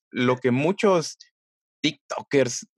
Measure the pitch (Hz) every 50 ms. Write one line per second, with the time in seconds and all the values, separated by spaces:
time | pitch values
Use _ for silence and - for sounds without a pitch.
0 | _ _ - 113 123 123 127 127 - 127 123 131 147 165 202 - - 202 185 170
1 | 151 - - - - _ _ _ _ _ _ _ _ _ _ _ - 151 151 _
2 | _ - - - 107 - - 139 127 120 - - - - _